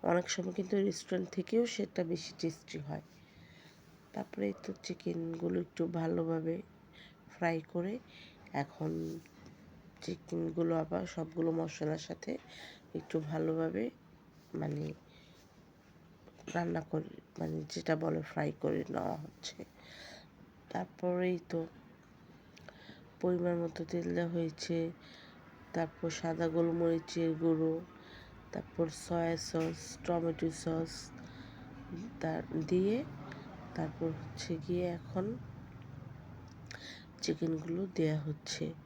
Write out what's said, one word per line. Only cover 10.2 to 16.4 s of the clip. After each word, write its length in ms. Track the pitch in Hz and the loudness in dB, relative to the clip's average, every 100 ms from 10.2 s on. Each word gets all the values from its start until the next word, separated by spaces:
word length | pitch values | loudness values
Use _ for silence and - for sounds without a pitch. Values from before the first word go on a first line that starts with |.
| - 170 165 165 165 165 | -4 -2 0 2 4 4
আবার 320 | 160 180 185 | 2 0 -2
সবগুলো 440 | - 160 165 165 | -4 -4 2 2
মশলার 460 | 165 165 - 156 156 | 4 0 0 0 0
সাথে 400 | 156 165 - - - - - - - 160 | -2 -8 -4 -6 -6 -16 -14 -16 -8 -8
একটু 240 | - 160 | 0 0
ভালোভাবে 720 | 151 156 160 160 160 185 240 - - - - - - | 0 2 2 4 2 2 0 -4 -20 -20 -20 -20 -8
মানে 400 | 160 156 151 156 - - - - - - - - - - - - - - - | -2 -2 0 -2 -6 -14 -20 -20 -20 -20 -20 -20 -20 -20 -20 -20 -20 -20 -16